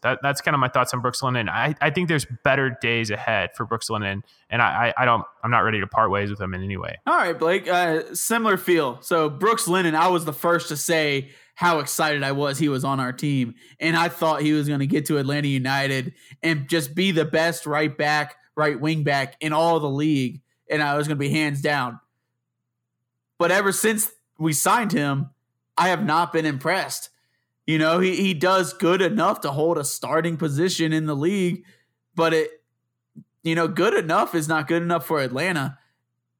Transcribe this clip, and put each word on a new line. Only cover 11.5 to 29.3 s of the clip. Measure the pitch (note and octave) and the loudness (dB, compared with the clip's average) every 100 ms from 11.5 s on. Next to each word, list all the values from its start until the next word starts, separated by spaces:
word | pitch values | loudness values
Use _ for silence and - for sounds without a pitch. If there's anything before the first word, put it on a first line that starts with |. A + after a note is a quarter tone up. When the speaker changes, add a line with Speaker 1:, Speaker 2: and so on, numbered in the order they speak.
| - | -2
Speaker 2:
how | F3 D#3+ | 2 2
excited | C#3 - D#3 C#3+ | -2 -2 0 0
I | C#3 | -2
was | C#3 C#3+ C3+ | -2 -2 0
he | D3 | 0
was | C3 | 0
on | C3+ C3+ | -2 -2
our | B2+ | -2
team, | B2+ D3 C#3 A#2+ - - - | -2 -2 0 -2 -6 -20 -6
and | D#3+ E3 | 0 2
I | E3+ | 0
thought | E3+ D#3+ D3 | 0 0 2
he | D3+ | 2
was | D3+ D3 | 2 0
gonna | C#3+ C3+ | 0 0
get | D#3 D3 | -2 0
to | D3 | -2
Atlanta | C3+ D3 C#3+ | 0 -2 -2
United | C3+ B2+ C#3 C#3 C3+ C3 - - - | -2 0 0 0 -2 -6 -12 -20 -4
and | D#3+ D#3 C3+ | -2 -2 0
just | E3+ C#3+ | -2 -2
be | E3 F#3+ | 0 2
the | D#3+ D#3 | 2 2
best | D#3+ E3+ E3 D3+ | 2 0 -2 -4
right | D3+ D#3 C3+ | -2 -2 0
back, | D3 D3+ C#3+ - _ - | 0 0 -2 -10 _ -2
right | D3+ B2+ | 0 0
wing | D3+ D#3+ C#3+ | -2 0 0
back | C#3 C3 - | 0 -2 -6
in | D#3 | -2
all | D3+ E3 D#3+ | 2 4 2
the | D3 | 0
league, | C3+ D#3 C#3+ B2+ - _ _ - | 0 0 0 0 -6 _ _ -4
and | D#3 | -2
I | D3 D3 | 0 0
was | D3 | -2
gonna | C#3+ | -2
be | C#3+ | 0
hands | D#3 D3+ C#3 | 0 0 0
down. | D3 C#3+ B2+ A#2 _ _ _ _ _ _ _ _ _ _ _ _ _ - | 0 0 -2 -6 _ _ _ _ _ _ _ _ _ _ _ _ _ -2
But | E3+ | 2
ever | F#3+ G3 | 2 2
since | - G#3+ G#3+ - _ _ - | 0 0 0 -4 _ _ -4
we | D#3+ | -2
signed | D3 F#3+ A#3 A3 | 0 2 2 2
him, | D#3+ C#3+ C#3 C#3 _ _ _ _ - | 0 0 -2 -4 _ _ _ _ 0
I | F3+ | 2
have | E3+ | 2
not | D3+ D#3 E3+ | 2 2 2
been | D#3+ D#3 | 0 0
impressed. | C3+ D#3+ F#3 D3 - - _ _ _ _ _ - | -2 -2 -2 -2 -8 -12 _ _ _ _ _ -2
You | D#3 | 2
know, | D#3+ F3 | 4 4
he, | F#3 F3+ | 2 2
he | G3 | 0
does | D#3 F3+ F#3+ E3 | 2 2 2 2
good | - E3 F#3 | 0 2 4
enough | F3 A2 F3+ | 2 2 0